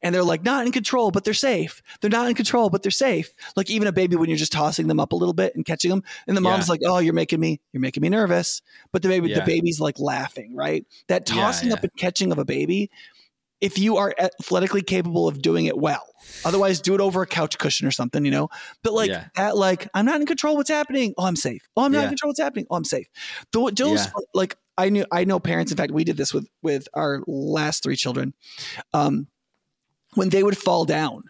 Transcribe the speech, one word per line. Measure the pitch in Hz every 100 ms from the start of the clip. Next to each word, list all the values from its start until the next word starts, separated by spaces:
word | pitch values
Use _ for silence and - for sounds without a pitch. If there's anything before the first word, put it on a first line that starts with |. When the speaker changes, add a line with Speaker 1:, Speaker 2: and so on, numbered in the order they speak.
Speaker 1:
and | 175
they're, | 180
like, | 175 165
not | 196 277 240
in |
control, | 262 208 262 220
but | 190
they're | 214
safe. | 214 277 202 165 - _ -
They're | 208
not | 226 247
in | 240
control, | 220 247 214
but | 190
they're | 196
safe. | - 269 175 165 _ - -
Like, | 190
even | 220 208
a |
baby, | 180 185 175
when | 165
you're | 156
just | 156
tossing | 160 151 165 160
them | 156
up | 151
a | 170
little | 175
bit | 170 190 -
and | 160
catching | 160 175
'em, | 190 - - -
and | 190
the |
mom's | 185 190 175
Speaker 2:
Yeah. |
Speaker 1:
like, | 165 151
"Oh, | 180
you're | 165
making | 165 160 165
me, | 160 151 _
you're | 135
making | 131 143
me | 151
nervous." | 208 202 175 175 - _ - -
But | 185
the | 190
baby, | 185 170
the | -
Speaker 2:
Yeah. | -
Speaker 1:
baby's, | 165 170 156
like, | 151 139
laughing, | 143 131 131 - 110 123
right? | 139 156 - - -
That | 180 -
Speaker 2:
Yeah, | -
Speaker 1:
tossing | 208 - 247
Speaker 2:
yeah. | 214
Speaker 1:
up |
and | 185 -
catching | 180 180 185
of | 160
a | 139
baby, | 135 147 190 202 - - _ _ _ _ _
if | 196 190
you | 208 208
are | 202 -
athletically | 180 - - 180 190 196
capable | 185 190 170 170 165
of | 143
doing | 156 170 160
it | -
well, | 151 143 - _ - - -
otherwise | 196 196 175
do | 170 196
it |
over | 196 185
a | 180
couch | 170 156 -
cushion | 139 - 139
or |
something, | - 123 147
you | 143
know? | 139 151 - - -
But, | 226
like, | 220 214
Speaker 2:
Yeah. | 180 160 -
Speaker 1:
that, | 202 208
like, | 190 180 -
"I'm | 190 226
not | 302
in | 294
control. | 320 302 294
What's | 277
happening? | 302 294 269 226 -
Oh, | 185
I'm | 175
safe. | - 110 _ -
Oh, |
I'm | 277
not | 285
in |
Speaker 2:
Yeah. | 277
Speaker 1:
control. | 277 294
What's | 285
happening? | 285 254 -
Oh, | 175
I'm | 151
safe." | 139 - - - - -
Tho-, | 226 247
those, | 202 277 311 196
Speaker 2:
Yeah. | 202 -
Speaker 1:
like, | 190 190 - _ -
I | 190
knew, | 202 185
I | 175 190
know | 185
parents, | - 165 165
in | 151
fact, | 147
we | 151 165
did | 151
this | 135
with, | 123 107 _
with | 160 143 135
our | 147 156 139 -
last | 143 143 156 151 151
three | 135 139
children. | 127 127 131 - - - - - -
Um, | 151 147 143 143 _ _ _ _ _ _ _ _
when | - 190
they | 190
would | 202 196
fall | - 170 156
down | 156 156 -